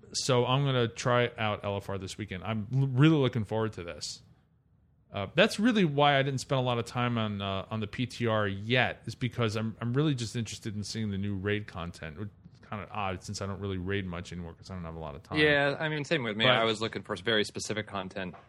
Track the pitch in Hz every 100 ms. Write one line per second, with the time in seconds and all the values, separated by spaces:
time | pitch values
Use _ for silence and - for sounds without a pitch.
0 | - - - 123 123 135 139 127 120 -
1 | 131 123 120 - 110 101 104 101 - 98
2 | 92 - 101 92 90 110 101 131 139 127
3 | 156 156 123 120 101 110 110 95 85 76
4 | - - - _ _ _ _ _ _ _
5 | _ 98 98 156 220 - 220 214 170 143
6 | 143 139 135 131 - 135 127 120 117 127
7 | 120 117 107 101 98 95 - 110 104 -
8 | 123 - 117 110 104 98 107 127 104 78
9 | - - 123 - 113 110 110 - 117 127
10 | 156 131 113 123 110 - 117 104 101 113
11 | 107 98 101 98 101 104 107 90 85 -
12 | 80 76 104 - - - - 107 - 107
13 | 95 92 - 101 98 92 98 95 90 101
14 | 92 87 87 85 85 82 95 92 82 82
15 | 78 71 - 151 151 143 143 - 156 151
16 | 139 165 117 104 123 113 113 107 113 101
17 | - 98 113 110 101 - - 107 107 101
18 | 92 98 92 -